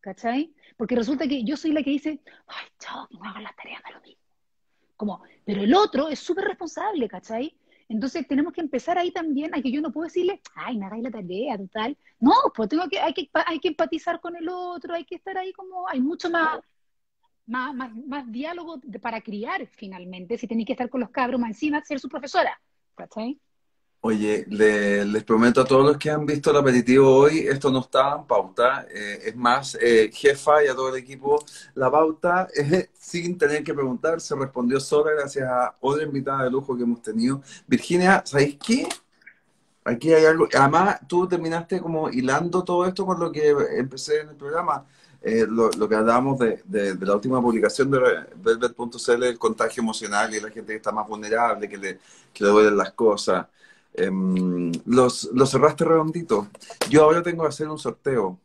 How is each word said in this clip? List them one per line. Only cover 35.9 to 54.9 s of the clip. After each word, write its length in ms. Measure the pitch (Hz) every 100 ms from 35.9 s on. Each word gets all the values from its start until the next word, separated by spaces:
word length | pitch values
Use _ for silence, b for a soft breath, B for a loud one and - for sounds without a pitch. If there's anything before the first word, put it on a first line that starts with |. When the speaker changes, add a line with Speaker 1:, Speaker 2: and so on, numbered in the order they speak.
| 147
Speaker 2:
invitada 400 | 151 139 139 135
de 80 | 131
lujo 260 | 131 139 123
que 60 |
hemos 180 | 120 120
tenido. 400 | - 110 120 135 B B -
Virginia, 560 | 123 - 175 180 190 -
¿sabéis 340 | 139 143 -
qué? 240 | - 247 320 - _ b b b _ _ _ _
Aquí 300 | - 120 151
hay 120 | 160 160
algo. 220 | 160 -
Además, 460 | 131 139 160 196 - -
tú 200 | 175 180
terminaste 520 | 175 165 165 170 185
como 260 | 175 160 156
hilando 540 | 123 127 139 175 180
todo 220 | 180 175 185
esto 220 | 185 185
con 120 | 170
lo 120 | 170
que 240 | 147 151 143 143 143
empecé 460 | 131 131 - 151
en 80 | 151
el 60 | 143
programa. 500 | 139 160 180 143 - b b b
Eh, 280 | - 110 107
lo, 220 | 113 113
lo 180 | - 104
que 60 | 110
hablábamos 420 | 110 120 135 135
de, 240 | 117 98 -
de, 280 | 101 101
de 120 | 92 95
la 80 | 101
última 260 | 127 127
publicación 480 | 120 113 104 - 135
de 100 | 135 127 85 69 -
velvet 400 | 104 113 120 117
punto 240 | 120 117
c 140 | 120
l, 140 | 120 127
el 120 | 117
contagio 420 | 113 113 113 -
emocional 500 | 113 110 107 104 110 107
y 40 |
la 120 | 107
gente 220 | 113 110
que 20 | 107
está 140 | 104
más 160 | 107 104
vulnerable, 600 | 107 107 110 117 101 104
que 100 | 101
le, 200 | 98 92 b b b
que 120 | -
le 60 | 101
duelen 260 | 104 107 104
las 140 | 92
cosas. 540 | - 113 101 - 92 82 b b b b -
Em, 760 | 95 95 92 92 90 87 85 82
los, 420 | -